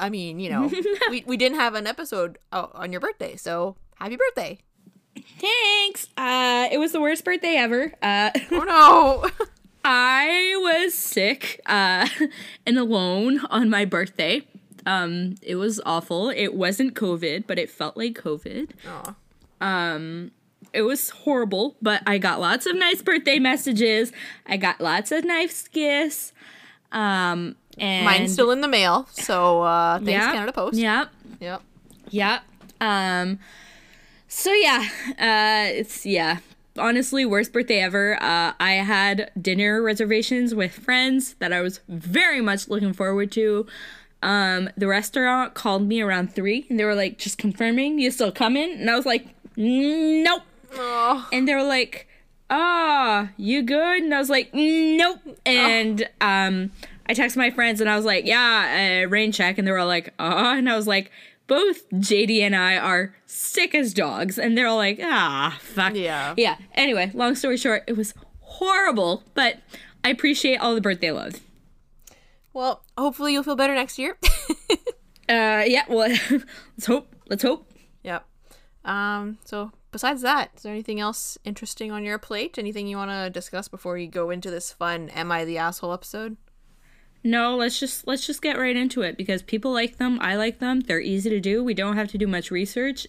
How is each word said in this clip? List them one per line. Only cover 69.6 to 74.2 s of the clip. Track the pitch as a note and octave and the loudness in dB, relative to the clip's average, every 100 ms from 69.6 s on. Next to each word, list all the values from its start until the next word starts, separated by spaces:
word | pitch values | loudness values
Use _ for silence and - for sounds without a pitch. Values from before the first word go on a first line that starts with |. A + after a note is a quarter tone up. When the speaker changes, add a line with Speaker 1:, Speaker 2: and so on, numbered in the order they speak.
| - - - - | -10 -20 -20 -4
Speaker 2:
I | B3 | -2
appreciate | C4+ C#4+ C#4 C#4 C4 | 2 2 2 2 2
all | A#3+ | 0
the | A3+ | 0
birthday | G3+ F3+ E3 | 0 -2 -2
love. | G#2+ - - - _ _ _ _ - - - _ _ _ | -4 -8 -12 -20 _ _ _ _ -20 -20 -20 _ _ _
Speaker 1:
Well, | C4 B3+ - - - | -4 -2 -4 -8 -4
hopefully | C#4 C4+ D4 | -2 -2 0
you'll | C#4+ | 0
feel | C#4+ C4 | 0 0
better | C#4 | 2
next | C4+ C4+ - | 0 -2 -6
year. | C4+ - | -8 2